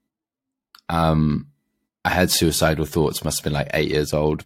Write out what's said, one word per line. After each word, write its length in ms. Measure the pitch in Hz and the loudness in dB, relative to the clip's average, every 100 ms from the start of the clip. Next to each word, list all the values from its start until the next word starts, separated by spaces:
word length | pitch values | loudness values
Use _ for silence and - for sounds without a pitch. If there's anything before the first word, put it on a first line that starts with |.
| _ _ _ _ _ _ _ _ - | _ _ _ _ _ _ _ _ -4
um, 600 | 85 80 78 76 73 - _ _ _ _ _ | 0 2 4 2 0 -6 _ _ _ _ _
I 60 | 90 | -2
had 200 | 90 90 | 2 2
suicidal 540 | - 82 76 80 78 | 2 0 2 2 2
thoughts 400 | 76 85 73 - | -2 0 0 -2
must 140 | 76 71 | -4 -4
have 60 | |
been, 80 | 78 | -2
like, 180 | 71 71 | -4 -2
eight 160 | 78 76 | -2 0
years 220 | 71 73 | -2 0
old, 320 | 76 76 76 | 0 0 -2